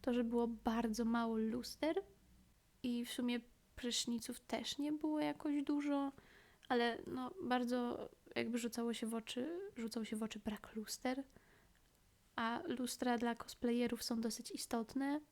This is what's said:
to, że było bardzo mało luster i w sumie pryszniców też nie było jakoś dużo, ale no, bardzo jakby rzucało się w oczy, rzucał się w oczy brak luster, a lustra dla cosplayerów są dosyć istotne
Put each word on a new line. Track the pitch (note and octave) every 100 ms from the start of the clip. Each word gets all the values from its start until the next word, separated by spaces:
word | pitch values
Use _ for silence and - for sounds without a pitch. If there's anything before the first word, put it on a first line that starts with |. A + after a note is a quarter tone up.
to, | -
że | A#3+
było | A#3 A#3+ A#3
bardzo | A3+ - A3+ A#3 G#3+
mało | A3+ A#3 A#3 A3+
luster | A3 A#3+ - - D4 E4+ - - - - - _ _ _
i | B3 A#3+
w | A#3+
sumie | - B3 A#3+ A#3+ - _ -
pryszniców | A#3+ A3+ - A#3 A#3 A#3+
też | _ A#3 A3+ -
nie | C#4+
było | D4+ D#4 D4+
jakoś | D4 D4 D#4 D4
dużo, | C#4+ D4 C#4+ C#4+ C#4 - - - - - -
ale | A#3 A#3+ A3+ -
no, | B3+ B3+ F#4+
bardzo | B3 B3 A#3+ B3 A#3+ - - - - -
jakby | A#3 A#3
rzucało | A#3 A#3 A#3
się | A3+ A3
w |
oczy, | A3+ A3+ - C4 F4 G4 G#4+
rzucał | A3+ A#3
się | G#3+ G#3+
w |
oczy | A3 G#3+
brak | A3+ G#3+ - A3
luster, | G#3+ - B3+ C4 C4+ - - - - _ _ _ _ _ _ -
a | A3+ A#3 F4+
lustra | B3 B3 - B3 A#3+
dla | A#3+
cosplayerów | A#3 - - B3 A#3+ A#3+ A#3
są | - A#3
dosyć | A3+ G#3+ A3+
istotne | - - A#3 A3+ C4+ C4+ D4 D4+